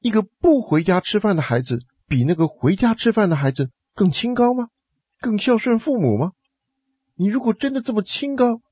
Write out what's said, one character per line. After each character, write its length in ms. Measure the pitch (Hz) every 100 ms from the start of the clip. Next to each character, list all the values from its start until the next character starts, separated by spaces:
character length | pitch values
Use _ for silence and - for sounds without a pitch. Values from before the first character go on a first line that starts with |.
一 100 | 240
个 120 | 214
不 400 | 208 _ 359 285
回 200 | 220 151
家 180 | 165 180
吃 200 | - 208
饭 160 | 214 175
的 60 |
孩 180 | 135 120
子， 240 | 127 120 - _ _
比 160 | 139
那 100 | 123
个 140 | 165 160
回 260 | - -
家 200 | 190 240
吃 180 | 226 233
饭 160 | 226 202
的 80 | 156
孩 140 | 139
子 200 | 131 131 _ _
更 160 | - 190
清 240 | 143 233
高 200 | 240 240
吗？ 160 | 254 233 _ _ _ _ _
更 180 | 262 214
孝 200 | 226 233
顺 200 | 254 233
父 220 | 269 254
母 160 | 143 104
吗？ 160 | 160 - _ _ _ _ _ _ _
你 140 | _ 190
如 120 | 240
果 140 | 247
真 200 | 220 277
的 60 | 269
这 120 | 233
么 100 | 214
清 320 | 190 - 285
高 260 | 269 247 233 _